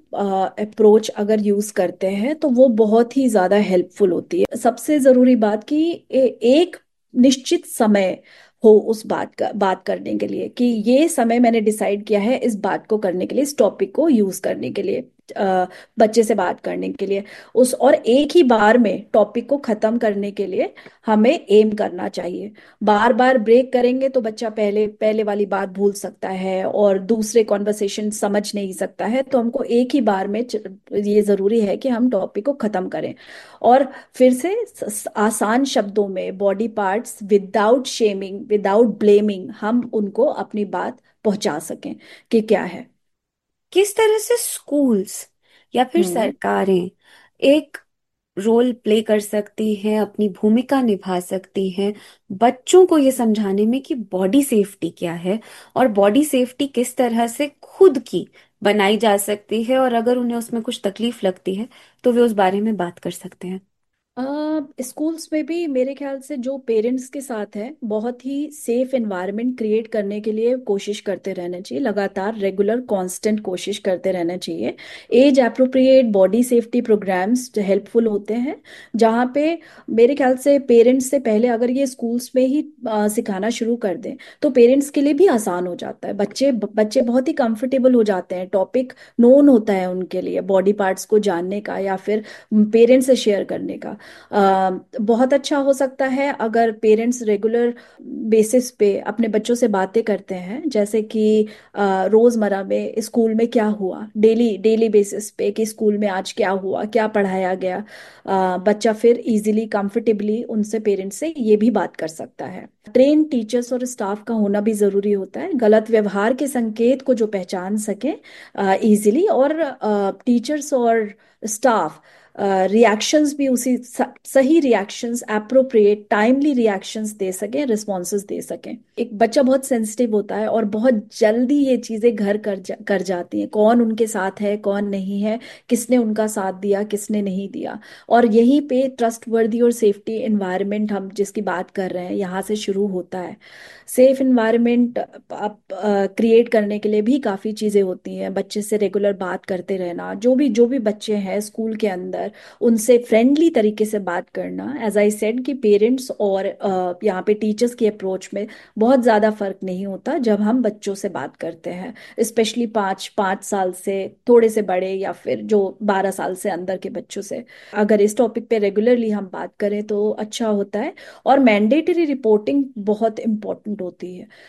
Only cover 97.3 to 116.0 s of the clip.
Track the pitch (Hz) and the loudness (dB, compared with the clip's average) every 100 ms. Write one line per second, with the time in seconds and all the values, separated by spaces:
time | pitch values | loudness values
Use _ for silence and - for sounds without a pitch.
97.3 | 202 220 233 240 240 - - - - 220 | -2 0 0 -2 -4 -14 -20 -16 -10 0
98.3 | 220 214 254 247 - 208 196 - 214 226 | 2 4 2 0 0 0 0 -4 -4 -2
99.3 | 214 214 240 240 196 190 226 226 196 - | -2 -2 0 0 0 0 -2 0 -2 -4
100.3 | 185 180 240 330 214 208 220 214 220 214 | -10 -8 -8 -4 -2 0 -2 -2 0 2
101.3 | 214 214 - _ - 202 190 190 220 240 | 2 0 -4 _ -4 0 0 2 4 4
102.3 | 233 208 196 190 208 208 - 240 240 226 | 4 0 -2 -2 -4 -4 -6 -4 0 0
103.3 | 220 233 247 214 214 185 160 214 220 220 | 0 0 0 0 -2 -4 -6 -10 2 2
104.3 | 220 240 190 214 220 226 208 202 - 214 | 4 2 2 2 2 4 2 2 -2 -10
105.3 | - 202 208 220 - 214 208 208 185 185 | -6 -4 -2 -4 -2 0 0 0 -4 -6
106.3 | - 185 190 190 - 214 226 214 214 196 | -4 -2 -2 -4 -6 -2 0 0 0 0
107.3 | 190 185 185 185 180 208 - - - - | 0 -2 -2 -4 -6 -10 -18 -20 -14 -2
108.3 | 190 185 185 190 208 226 214 233 240 - | 0 0 0 0 2 0 2 2 2 0
109.3 | 214 208 214 220 202 196 233 220 208 208 | -2 0 -2 -2 -4 -4 -4 0 0 0
110.3 | 220 240 226 208 226 214 196 196 - 311 | -4 -4 -4 -4 -4 -2 -2 -4 -8 -8
111.3 | 311 220 214 226 208 170 - 160 - 233 | -4 -2 0 0 0 -4 -8 -12 -12 -16
112.3 | - 135 185 - _ - 247 269 302 302 | -14 -14 -14 -18 _ -2 2 4 4 2
113.3 | 262 214 247 240 254 247 - 196 208 - | -2 -4 -4 -4 -6 -6 -6 -6 -6 -4
114.3 | 226 202 208 208 208 202 196 202 202 190 | -2 0 0 0 2 2 2 0 -2 -4
115.3 | - 339 285 214 214 220 220 | -10 -6 0 4 4 4 0